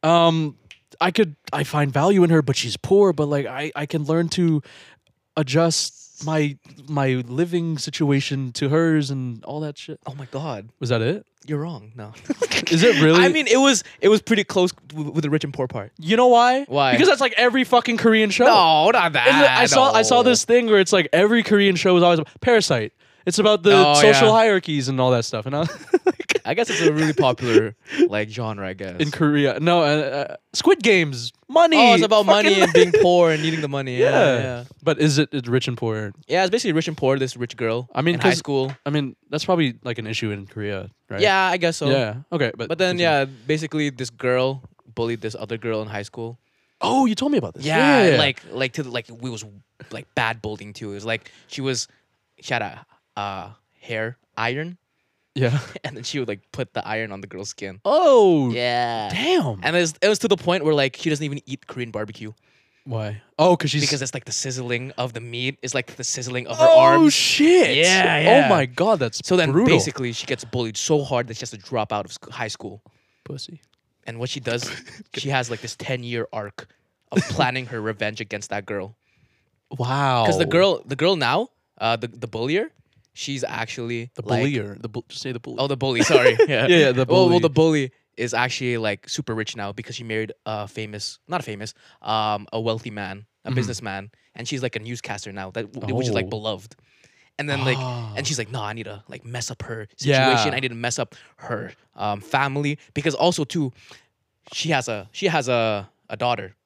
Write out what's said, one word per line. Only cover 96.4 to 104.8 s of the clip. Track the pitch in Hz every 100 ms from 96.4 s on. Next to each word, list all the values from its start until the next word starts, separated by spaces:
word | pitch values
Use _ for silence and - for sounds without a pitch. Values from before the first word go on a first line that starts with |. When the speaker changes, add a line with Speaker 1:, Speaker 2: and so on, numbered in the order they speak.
| 107 98 110 _ _ _ _ _ _ -
Speaker 2:
And | 147
then, | 139
like, | 131 127
Speaker 1:
Ah. | 127 120 113
Speaker 2:
and | 107 139
she's | 139
like, | 107
"No, | 120
I | 104
need | 113
to, | 98 101 _
like, | 67
mess | 117 120 -
up | 117
her | - 127 107 _
Speaker 1:
Yeah. | 135 135 131 120
Speaker 2:
situation. | 104
I | 123
need | 127
to |
mess | 117 120 -
up | 120 - _ _
her, | - 120 - - _ -
um, | 104 104
family." | 107 139 139 139 147 147 _
Because | - 165
also, | 139 175 170
too, | 147 175 139 - _ - _ _ _ _ _
she | - 156
has | 147